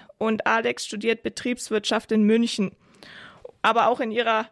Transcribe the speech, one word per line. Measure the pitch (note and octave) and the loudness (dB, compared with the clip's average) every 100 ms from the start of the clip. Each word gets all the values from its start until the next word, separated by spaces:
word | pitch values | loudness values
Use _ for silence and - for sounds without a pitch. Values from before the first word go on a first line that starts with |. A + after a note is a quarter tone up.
| - - | -14 -6
und | A3 A3 - | -2 0 0
Alex | A3+ A#3 A#3+ | 0 0 -4
studiert | - G#3+ A3+ A3+ | -8 -6 -2 -2
Betriebswirtschaft | A3+ - B3 B3 - G#3+ - A3 - | -4 -6 -6 -6 -2 -4 0 -2 0
in | A3 | 2
München. | G#3 A3+ A#3 - F#3+ - _ - - - - - - - | 4 4 2 -2 -4 -6 _ -20 -20 -20 -20 -20 -20 -2
Aber | G#3+ A#3 A3 | 2 4 4
auch | B3 | 2
in | A3+ | -2
ihrer | A3 A3+ A3 A#3 | -2 0 0 -2